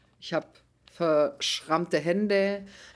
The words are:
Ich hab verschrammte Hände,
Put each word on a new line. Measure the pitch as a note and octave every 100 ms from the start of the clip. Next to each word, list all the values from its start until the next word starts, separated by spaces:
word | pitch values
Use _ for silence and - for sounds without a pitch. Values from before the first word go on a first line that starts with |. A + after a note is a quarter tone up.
| _ _
Ich | -
hab | E3 - _ _ _ _
verschrammte | - E3+ D3+ C#3+ - - - - D#3+ F3 E3
Hände, | D#3 F#3 G#3 G3 G3 G3+ G3 - -